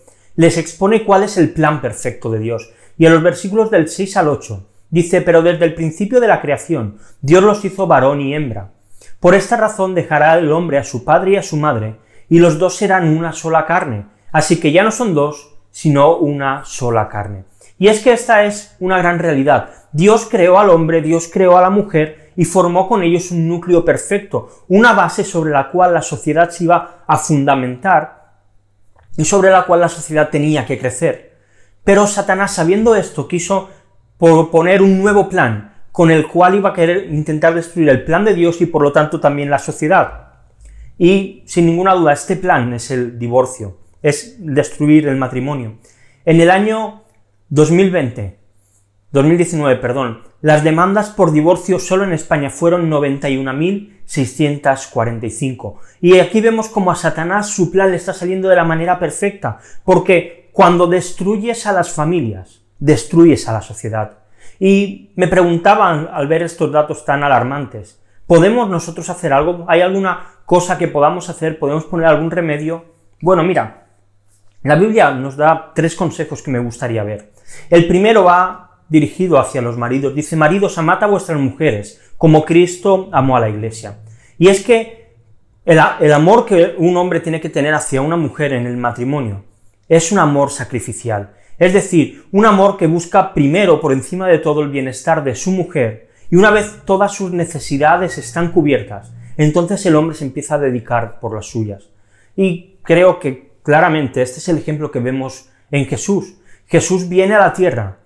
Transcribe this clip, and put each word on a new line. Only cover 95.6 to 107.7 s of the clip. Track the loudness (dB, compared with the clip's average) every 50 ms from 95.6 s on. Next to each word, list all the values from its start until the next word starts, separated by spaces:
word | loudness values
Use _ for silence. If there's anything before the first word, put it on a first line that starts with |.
| -4 -4 -2 -2 -2 -2 -4 -8 -16 _ _ _ -4 0
y | 2
una | 4 4 4
vez | 4 2 0 -4 -10 -10 -4
todas | -2 0 0 0 -2 -2
sus | -6 -8 -6
necesidades | -6 -6 -6 -6 -8 -10 -8 -6 -2 0 2 2 2 0 -2 -4 -6 -10
están | -12 -8 -6 -4 -4 -2
cubiertas, | 0 0 2 2 0 -2 -2 -6 -14 -16 -18 -18 -20 -20 -18 -10 -4
entonces | 0 0 0 2 0 -2 -2 -4 -2 0
el | 2 2
hombre | 2 2 -2 -4
se | -8 -10
empieza | -10 -10 -10 -6 -4 -4
a | -2
dedicar | -2 -2 -4 -4 -4 -4 -4 -4 -4 -6 -10 -12
por | -10 -10 -10
las | -10 -10
suyas. | -8 -8 -6 -6 -6 -8 -12 -18 _ _ _ _ _ _ _ _ _ _
Y | -2 -2 -2 -2 -6 -12 _ _ _ -2
creo | 0 4 4 4 4 2 0
que | -4 -8 -8 -10 -14 _ _ _ _
claramente | 0 2 2 2 2 0 -2 -4 -4 -2 -4
este | -4 -4 -6
es | -8 -4 -4
el | -4 -4
ejemplo | -4 -6 -8 -8 -8 -8
que | -6 -6
vemos | -4 -4 -4 -6 -8 -10 -12 -16 -20 _ _ _ _ _
en | -4 -4 -2
Jesús. | -4 -6 -6 -4 -2 -2 -2 -4 -6 -12 _ _ _ -20 _ _
Jesús | _ 0 0 0 0 -2 -2 -2 -2
viene | 0 0 2 2 4
a | 4
la | 2 2 2
tierra | 0 0 0